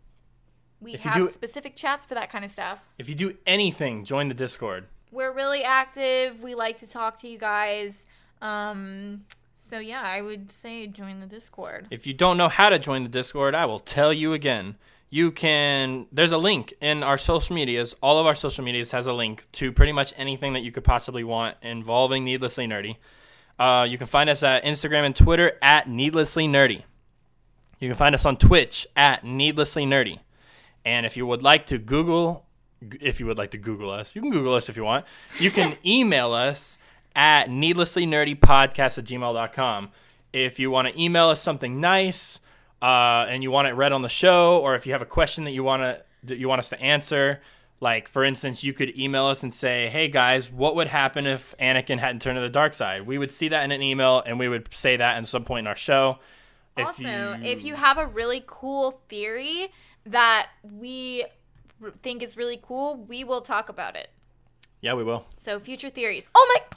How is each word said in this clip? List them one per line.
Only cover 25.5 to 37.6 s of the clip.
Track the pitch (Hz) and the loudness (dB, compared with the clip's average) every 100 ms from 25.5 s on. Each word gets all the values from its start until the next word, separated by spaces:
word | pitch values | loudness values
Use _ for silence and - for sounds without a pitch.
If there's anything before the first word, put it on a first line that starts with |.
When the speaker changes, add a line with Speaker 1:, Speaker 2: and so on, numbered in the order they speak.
| - | 4
Speaker 2:
at | 135 151 127 | 6 6 4
Needlessly | 117 143 156 151 165 156 | -2 -2 0 0 0 2
Nerdy. | 139 135 92 - _ _ _ _ _ _ _ _ _ | 6 4 2 -10 _ _ _ _ _ _ _ _ _
You | 131 | -6
can | 123 | 2
find | 143 | 4
us | 139 | 4
on | 147 131 | 2 6
Twitch | - 180 123 - - | 8 8 6 -2 -4
at | - 147 127 | 4 4 4
Needlessly | 117 131 147 151 147 160 | -2 0 0 2 0 0
Nerdy. | 139 135 113 - - _ _ - _ _ | 2 2 0 -4 -16 _ _ -20 _ _
And | 113 120 | -2 -2
if | 117 - | -2 -4
you | 123 | -4
would | 120 | 2
like | 139 151 - | 4 4 4
to | 170 | -6
Google, | 110 143 170 170 170 - - _ _ _ 113 | -2 0 2 2 0 -4 -12 _ _ _ -20
g-, | 117 | -8
if | 139 - | -6 -4
you | 117 | -4
would | 110 | -6
like | 104 | -6
to | 110 | -8
Google | 104 104 101 | -10 -8 -8
us, | 101 104 | -10 -12
you | 208 | -10
can | 277 | -4
Google | 190 127 | -2 0
us | 123 120 | 0 -2
if | 117 | -6
you | |
want. | 107 131 - - - - | -2 -2 -4 -16 -18 -2
You | 180 | 0
can | 202 175 151 | 2 0 -2
Speaker 1:
<laughs> | |
Speaker 2:
email | 180 240 233 147 120 | 0 2 4 2 2
us | 117 131 143 - - _ _ _ 143 | 0 -2 -4 -10 -18 _ _ _ 4
at | 147 151 131 | 6 6 4
needlesslynerdypodcast | 127 | 0